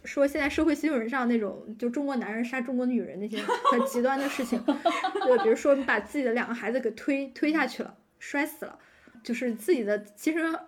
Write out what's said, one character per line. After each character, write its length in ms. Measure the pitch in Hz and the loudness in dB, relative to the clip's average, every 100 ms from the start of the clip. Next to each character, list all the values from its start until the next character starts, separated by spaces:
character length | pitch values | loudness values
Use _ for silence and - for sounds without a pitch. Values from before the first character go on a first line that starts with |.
说 240 | - 294 277 | -6 2 2
现 120 | 302 | 2
在 80 | 285 | 0
社 160 | 320 | 2
会 120 | 320 294 | 2 2
新 180 | 302 | 2
闻 160 | 262 220 | 0 0
上 180 | 269 240 | 0 2
那 120 | 233 | 2
种， 260 | 196 - - 214 | 0 -6 -12 -6
就 100 | 240 | -4
中 160 | 285 277 | -2 -2
国 100 | 247 | -2
男 140 | 196 | -4
人 140 | 220 240 | -4 -4
杀 160 | 262 | -4
中 160 | 247 247 | -2 -2
国 80 | 254 | 0
女 160 | 240 | 0
人 180 | 156 160 | -2 -6
那 80 | 208 | -6
些 120 | 208 208 466 - | -4 -2 0 2
很 120 | 240 - | 2 2
极 160 | 240 | 2
端 160 | 247 269 | 2 2
的 100 | 277 | -2
事 160 | - 240 | -4 -2
情。 180 | 208 - | -2 0
<laughs> 600 | 285 339 - 370 392 392 | 0 0 0 -2 0 4
就 120 | 494 | 4
比 80 | 440 | 4
如 60 | - | 4
说 200 | 294 277 | 4 4
把 220 | 269 220 | 4 0
自 200 | 214 294 | 0 -2
己 40 | |
的 100 | 247 | 0
两 140 | 240 208 | 0 -2
个 60 | |
孩 180 | 233 220 | -4 -2
子 80 | 254 | -2
给 120 | 233 | -2
推， 340 | 226 - 277 269 | -2 -2 -2 -2
推 180 | - 302 | -2 0
下 140 | 311 254 | 2 0
去 160 | - | -4
了， 100 | - - _ _ | -10 -14 _ _
摔 260 | - 277 294 | -6 -2 -2
死 220 | - - | -4 -14
了， 100 | - - - - 233 | -14 -20 -20 -20 -12
就 100 | - | -6
是 180 | 233 247 220 | -2 -2 -2
自 180 | - | 2
己 100 | 285 | 2
的 140 | 202 208 - - | 2 0 -2 -4
亲 160 | 311 320 | -2 0
生 180 | 330 320 | 0 -4